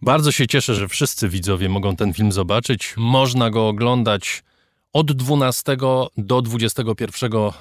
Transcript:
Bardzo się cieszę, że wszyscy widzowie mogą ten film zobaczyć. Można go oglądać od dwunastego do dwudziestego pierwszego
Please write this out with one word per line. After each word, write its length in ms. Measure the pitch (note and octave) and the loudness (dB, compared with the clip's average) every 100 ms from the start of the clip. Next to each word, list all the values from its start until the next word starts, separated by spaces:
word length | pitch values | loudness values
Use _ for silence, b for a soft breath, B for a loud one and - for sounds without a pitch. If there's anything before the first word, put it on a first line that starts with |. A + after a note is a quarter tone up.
Bardzo 300 | B2 D3+ D3+ | 2 2 2
się 140 | C3+ B2 | 0 0
cieszę, 280 | C#3 - | 0 0
że 140 | G#2 G2 | -2 -2
wszyscy 400 | - C#3+ - G#2 | -2 -2 0 -2
widzowie 400 | F#2+ F2+ F#2 F#2+ | -2 -2 -2 0
mogą 280 | G2 G2+ F2+ | 0 -2 0
ten 160 | G2+ | -2
film 200 | F2 G#2+ | 2 0
zobaczyć. 640 | G2 F2+ G#2+ A#2+ A2+ - - | 2 0 0 0 -4 -4 -2
Można 540 | A#2 C3 C3 B2+ A#2 | 2 2 2 2 2
go 180 | A2+ A2 | 2 0
oglądać 760 | G#2 A#2+ B2+ A2 G2+ - - - _ _ _ _ | 0 0 2 2 0 -2 -10 -12 _ _ _ _
od 200 | D3 D3+ | 0 2
dwunastego 1000 | C3+ B2+ D3 C3 A#2+ - C3 C3 C3 B2 - | 0 0 2 2 0 -2 -2 0 0 -2 -6
do 240 | G2 B2 | 0 0
dwudziestego 520 | A#2 A#2 A2+ - A2+ | 0 -2 -2 -2 -4
pierwszego 600 | G#2+ G#2+ - B2 A2 G#2 - | -2 -4 -4 -2 0 0 -4